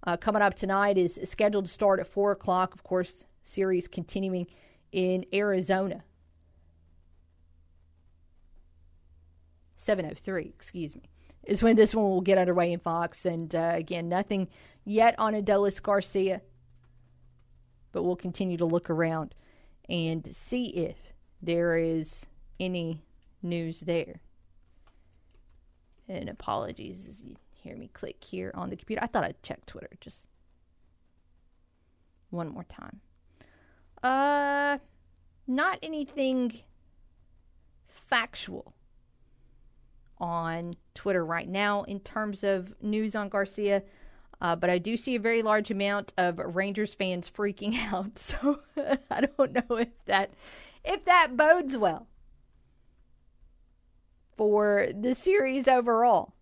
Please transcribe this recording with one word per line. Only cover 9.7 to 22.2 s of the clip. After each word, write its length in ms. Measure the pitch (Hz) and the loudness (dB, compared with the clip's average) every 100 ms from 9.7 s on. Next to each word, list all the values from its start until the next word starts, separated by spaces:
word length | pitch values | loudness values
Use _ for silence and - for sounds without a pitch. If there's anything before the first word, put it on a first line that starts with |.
| _ | _
Seven 280 | - 202 | -2 -2
oh 100 | 160 | -2
three, 380 | - - 185 - | -8 -6 -6 -6
excuse 400 | - - 180 156 | -14 -16 -10 -10
me, 100 | - - - - - | -10 -20 -20 -20 -20
is 180 | - 196 | -2 2
when 140 | 226 226 | 6 8
this 180 | 208 | 6
one 100 | 220 | 6
will 160 | 202 190 | 2 2
get 160 | 185 196 | 4 4
underway 360 | 254 175 170 | 6 4 2
in 80 | 175 | 0
Fox. 440 | 175 165 170 - | -2 -2 -4 -4
And, 300 | 185 170 165 | -4 -4 -4
uh, 180 | 165 165 | -2 0
again, 360 | 170 160 170 170 | -2 -4 -6 -2
nothing 380 | 175 202 202 185 - - _ | -2 -2 -2 -4 -8 -20 _
yet 300 | - 208 233 226 | -2 4 4 4
on 140 | 220 | 0
Adolis 500 | 214 208 202 202 190 | 0 2 4 4 0
Garcia, 600 | - 202 190 202 190 185 - - _ - - - - - - _ _ - _ _ - | 0 0 0 -2 0 -2 -8 -20 _ -20 -20 -20 -20 -20 -20 _ _ -20 _ _ -10
but 100 | - | -4
we'll 140 | 175 180 | -2 -2
continue 420 | 180 170 190 175 | -6 -4 -4 0
to 80 | 170 | 0
look 240 | 175 170 | 0 0
around 440 | 165 165 160 156 - _ - - - - | 0 0 -2 -6 -12 _ -20 -20 -20 -8
and 400 | 175 165 165 - - | -4 -2 -4 -8 -16
see 300 | - 254 240 | -6 -6 -4
if 300 | - 165 - - - _ _ | -4 -6 -6 -20 -20 _ _
there 360 | 170 170 170 165 | -4 0 2 2
is 500 | 165 165 156 - | 0 -2 -4 -12